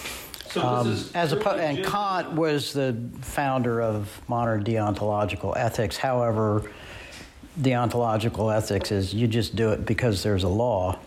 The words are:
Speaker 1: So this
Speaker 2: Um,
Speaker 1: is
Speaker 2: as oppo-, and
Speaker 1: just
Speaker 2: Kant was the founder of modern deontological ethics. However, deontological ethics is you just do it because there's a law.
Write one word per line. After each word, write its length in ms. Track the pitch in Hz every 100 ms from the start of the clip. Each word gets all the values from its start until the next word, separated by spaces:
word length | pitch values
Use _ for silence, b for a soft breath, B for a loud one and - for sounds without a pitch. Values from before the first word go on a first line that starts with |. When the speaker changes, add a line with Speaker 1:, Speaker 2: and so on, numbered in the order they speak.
| B B B B -
Speaker 1:
So 100 | -
this 40 | 123
Speaker 2:
Um, 260 | 123 117
Speaker 1:
is 200 | 110 -
Speaker 2:
as 200 | 180 160
oppo-, 240 | 196 202 -
and 180 | 156 143
Speaker 1:
just 120 | 190
Speaker 2:
Kant 440 | 208 202 180 143
was 400 | 156 160 147 -
the 220 | 143 131 117 120 -
founder 600 | 127 - 139 131 123 117
of 280 | 113 104 101 - -
modern 360 | 120 117 110
deontological 920 | 104 113 104 101 107 104 104 98 98 -
ethics. 400 | 113 - 107 -
However, 720 | 135 123 117 110 107 104 - B B B B B B B - 165
deontological 960 | 131 123 120 120 117 110 110 90 110 107
ethics 360 | 107 101 -
is 220 | 101 95
you 140 | 104 120
just 280 | 117 104 107
do 140 | 110
it 140 | - -
because 380 | 107 123 95
there's 200 | 107 98
a 40 | 92
law. 500 | 101 123 98 90 92